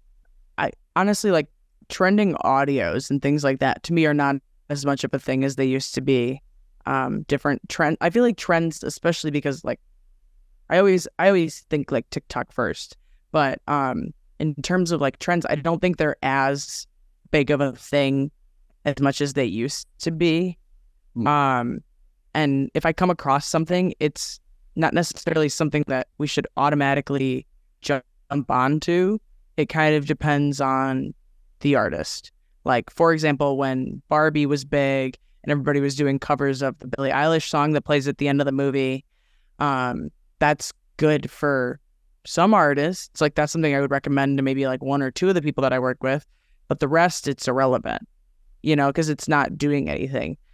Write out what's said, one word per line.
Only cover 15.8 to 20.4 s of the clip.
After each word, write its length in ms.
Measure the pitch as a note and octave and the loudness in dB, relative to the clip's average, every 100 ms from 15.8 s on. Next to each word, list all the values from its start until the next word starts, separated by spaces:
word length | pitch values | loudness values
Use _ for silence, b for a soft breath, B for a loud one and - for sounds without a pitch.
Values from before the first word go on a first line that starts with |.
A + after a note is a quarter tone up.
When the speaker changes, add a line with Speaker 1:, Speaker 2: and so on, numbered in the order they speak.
Speaker 1:
think 160 | F3+ F3 | 0 0
they're 200 | D3+ - | -2 0
as 640 | C#3 C3+ C3+ C#3+ - - - _ _ _ _ | -2 0 0 -2 -6 -14 -16 _ _ _ _
big 200 | D#3 C#3 | 0 2
of 100 | D3 | 2
a 120 | C#3 | 0
thing 580 | B2 - C#3+ C#3 C#3 C#3+ - _ _ _ _ | -4 -2 0 2 0 -2 -6 _ _ _ _
as 120 | D3+ C3+ | -6 0
much 200 | C#3 C3+ | 0 0
as 120 | C#3+ | -2
they 120 | C#3+ B2 | -2 -2
used 420 | G2 B2 - - _ | -2 -6 -6 -14 _
to 100 | - | -6
be. 480 | E3 E3+ D#3+ | 0 2 2